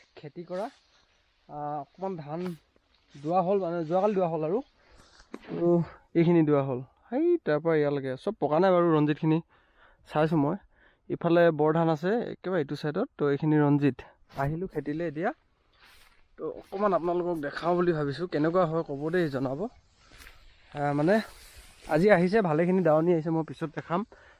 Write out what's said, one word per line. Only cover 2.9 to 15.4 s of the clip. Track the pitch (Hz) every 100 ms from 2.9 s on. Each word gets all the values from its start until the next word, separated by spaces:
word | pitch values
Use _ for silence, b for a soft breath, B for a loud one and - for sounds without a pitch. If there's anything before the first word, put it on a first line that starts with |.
| _ _ 147
দোৱা | 143 180
হ'ল, | 175 202
মানে | 175 175 156
যোৱাকালি | 180 208 196
দোৱা | 175
হ'ল | 160 156
আৰু। | 208 - _ b b b b _ - -
তো | 165 170 175 165 B B 165
এইখিনি | 165 170
দোৱা | 151 147
হ'ল। | 135 123 131 _
সেই | _ 247 339 349
তাৰ | - 151
পৰা | 165 160
ইয়ালৈকে। | 147 143 135 131
চব | - 226
পকা | 143 151
নাই | 190
বাৰু | 180 170
ৰঞ্জিতখিনি। | 156 147 147 160 160 - b b b b b -
চাইছোঁ | 151 160 160
মই। | 143 196 - b b b -
ইফালে | - 170 170 170
বৰ | 151 151
ধান | 160 165
আছে | 156 175 233 -
একেবাৰে | - 185 185
এইটো | 143 147
চাইডত। | 151 156 269
তো | - 143
এইখিনি | 143 156 151
ৰঞ্জিত। | 147 143 143 123 - _ _ -
আহিলোঁ | 139 160 185
খেতিলে | 151 143 151 170
এতিয়া। | 147 196 311